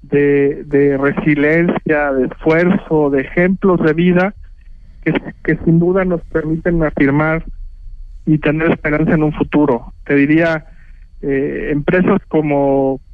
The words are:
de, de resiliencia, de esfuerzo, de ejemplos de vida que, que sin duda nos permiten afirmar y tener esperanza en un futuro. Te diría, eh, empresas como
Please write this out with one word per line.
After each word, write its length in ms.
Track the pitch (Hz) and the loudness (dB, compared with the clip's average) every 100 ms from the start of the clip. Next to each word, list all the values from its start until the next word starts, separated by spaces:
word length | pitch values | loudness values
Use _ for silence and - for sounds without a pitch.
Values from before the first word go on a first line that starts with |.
de, 600 | - 143 143 143 139 151 | -2 0 2 4 2 -2
de 320 | 151 143 143 139 | -2 2 2 2
resiliencia, 1120 | 143 143 156 147 147 160 175 - - 151 147 | 0 0 0 2 2 2 2 -2 -2 0 0
de 140 | 135 127 | 0 -2
esfuerzo, 840 | - 156 160 180 190 - 160 147 | -2 0 2 2 0 0 0 2
de 120 | 139 | 0
ejemplos 580 | 127 - 180 190 196 170 | -2 0 0 2 2 2
de 100 | 165 | 2
vida 420 | 156 180 175 185 - - - - - - - | 2 2 2 0 -4 -20 -20 -20 -20 -20 -6
que, 100 | - - - - | -4 -4 -6 -8
que 140 | - 160 | -4 -2
sin 140 | - 165 | 2 2
duda 260 | 170 185 | 2 0
nos 160 | 185 170 | 0 -2
permiten 600 | - 160 156 160 180 170 | -4 -6 -4 -4 -2 0
afirmar 640 | 151 - 139 143 156 160 - - - - - - - - - | -2 0 2 2 0 -2 -6 -14 -14 -16 -18 -16 -16 -8 0
y 120 | 156 | 0
tener 320 | 147 151 160 | 2 0 0
esperanza 440 | - 156 151 160 | -2 -2 -2 0
en 80 | 160 | 2
un 100 | 151 | 0
futuro. 600 | 151 143 147 147 117 - - | -2 -2 0 2 0 -4 -20
Te 100 | - | -2
diría, 520 | 143 139 156 170 160 151 - - - - - | 0 2 2 0 -2 -8 -20 -20 -20 -20 -12
eh, 480 | 147 135 143 139 - | -4 -4 -4 -6 -4
empresas 480 | 147 147 180 180 190 - | -4 0 0 2 0 0
como 720 | 160 151 143 139 139 135 131 - | -2 0 0 2 2 0 -4 -8